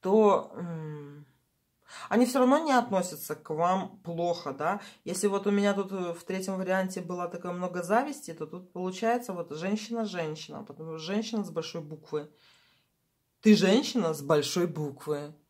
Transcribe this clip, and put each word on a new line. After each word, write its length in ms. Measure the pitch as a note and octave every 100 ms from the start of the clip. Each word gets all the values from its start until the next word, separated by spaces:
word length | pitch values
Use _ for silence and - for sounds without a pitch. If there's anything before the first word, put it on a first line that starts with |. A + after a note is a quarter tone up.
то, 520 | F#3 G#3+ G#3 F#3 - A#2+
м, 680 | E3+ E3 D#3 D3+ C#3+ D3 D3 _ _ _ _ _ _ - -
они 180 | A3 B3
все 120 | C4+
равно 180 | B3+ C#4
не 140 | D#4
относятся 640 | B3+ A#3+ G3 F3 D#3 -
к 160 | D3+ -
вам 480 | D#3 F3 F#3+ - -
плохо, 500 | - E3 F3 E3+ D3
да. 280 | C3+ D3+ G3+ - -
Если 240 | - F#3 G3+
вот 180 | G3 G3
у 40 |
меня 240 | G3+ G3+
тут, 180 | G3 F#3+
э, 220 | F#3+ F3
в 100 | E3+
третьем 320 | - F#3+ F#3+ F#3+
варианте 440 | F#3 F#3 F#3 F#3+
было 280 | F3 F3+ F3
такое 240 | F3 F3+
много 300 | F3+ F3+ F3+
зависти, 500 | E3+ A3 D4 C#4+ -
то 140 | D#3+ D#3
тут 260 | F3+ F#3
получается 600 | F3+ F#3 F#3 A3+ A#3+ A#3+
вот 180 | F3+ E3+
женщина-женщина, 1120 | D3+ F3+ G#3+ G#3+ A#3 G#3+ F3+ D#3+ D#3 - D3
потому 340 | - - D#3+ D#3+
что 0 |
женщина 460 | D#3+ G3+ A3 A3
с 60 | F#3
большой 320 | E3 D#3+ E3+
буквы. 480 | D3+ D#3 - D3+ D3 _ _ _ _ _ _ _ _ _ _ _
Ты 120 | A3
женщина 600 | G#3 F#3 G#3+ D4 B3 E3+
с 80 | D#3
большой 440 | C#3 D3+ C#3 F3+ E3
буквы. 680 | D3+ D3+ C3 - D3 D3 D#3 _